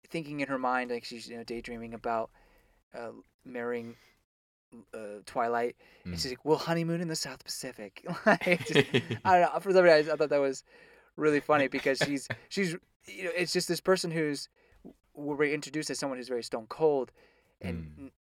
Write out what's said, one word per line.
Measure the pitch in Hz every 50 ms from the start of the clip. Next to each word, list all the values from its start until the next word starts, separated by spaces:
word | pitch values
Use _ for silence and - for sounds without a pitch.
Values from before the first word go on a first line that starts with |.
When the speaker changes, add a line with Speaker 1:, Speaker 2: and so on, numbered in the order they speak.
| _ -
Speaker 1:
thinking | - 165 151 143 147 143
in | 139 135
her | 139 127
mind, | 127 123 127 127 127 123
like, | 120 117 113
she's, | - 123 113 113 -
you | 117 117
know, | 113
daydreaming | - 117 117 - 123 120 113 117 113 117
about, | 113 - 120 117 110 113 - _ _ _ _ _ _ _ _ _ _ _ _ -
uh, | 127 117 113 113 110 - _ _ _ -
marrying, | 131 123 123 120 120 120 120 117 117 117 _ _ _ _ _ _ _ _ _ _ _ _ _ _ _ - 117 - _
uh, | - 113 107 104 104 104 95
Twilight. | - - 135 117 117 117 117 120 123 - _ _ _ _ _ -
And | 90 87
Speaker 2:
Mm. | 82
Speaker 1:
she's | 156 131
like, | 127 - -
"We'll | 143 156 139
honeymoon | - 170 165 170 165 165 170 170
in | 180 165
the | 160
South | - - 143 131 - -
Pacific." | - - - - 131 120 - 107 98 - - - 165 165
<laughs> | - -
Like, | 220 196 - - 185 180 175 -
just, | - 156 147 135 - -
Speaker 2:
<laughs> | - - - 113 - -
Speaker 1:
I | - 185 180
don't | 175 151 143
know. | 165
For | 170 196
some | 185 185 180
reason, | 175 160 151 151 160
I | 151
thought | 147 156 143
that | 147 143
was | 139 139 131 - _ _ _ - - - - _ _ _ -
really | - 151 156 147 143
funny | - - 151 147 139 127
because | 139 135 - 143 135 -
she's, | 151 143 143 135 - - 120 -
Speaker 2:
<laughs> | - -
Speaker 1:
she's, | - 202 196 170 165 - _ _ _ _ _
you | - - - 185
know, | 170 165
it's | 180 180 160
just | - 180 170 -
this | 170 -
person | - 185 185 180 - 170
who's, | 160 165 156 147 143 135 - - _ _ _ _ _ _ - - - _ _ _ -
w-, | 147 147 143 147
we're | 139 151 143
introduced | 147 135 - 139 135 156 151 -
as | 135 -
someone | 147 139 131 127
who's | 120 123
very | 127 120
stone | 113 - - 120 110 -
cold | - - 160 156 143 135 123 - _ _ _ _ _ _ _ _ _ -
and | - - - 170
Speaker 2:
Mm. | 80 78 76 147
Speaker 1:
n-, | 139 131 _ _